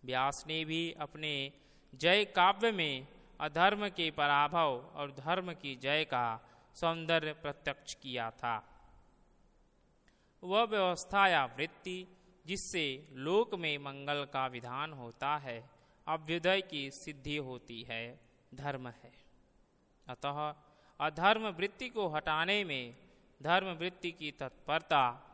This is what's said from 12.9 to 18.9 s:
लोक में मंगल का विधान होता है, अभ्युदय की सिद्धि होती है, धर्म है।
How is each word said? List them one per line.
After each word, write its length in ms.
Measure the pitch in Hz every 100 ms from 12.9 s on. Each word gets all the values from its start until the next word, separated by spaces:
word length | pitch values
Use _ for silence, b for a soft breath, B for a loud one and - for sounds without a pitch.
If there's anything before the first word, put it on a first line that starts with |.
| 131 156
लोक 440 | 131 139 196 226 190
में 220 | 165 143
मंगल 480 | 139 139 139 147 139
का 220 | 135 131
विधान 460 | 123 120 127 156
होता 440 | 143 120 - 135 151
है, 320 | 135 117 123 - b b -
अभ्युदय 540 | 160 156 170 170 196
की 300 | 185 151 135
सिद्धि 460 | - - 143 151 147
होती 460 | 131 127 - 117
है, 360 | 117 113 117 123 - _ _ 127
धर्म 320 | 143 135
है। 260 | 127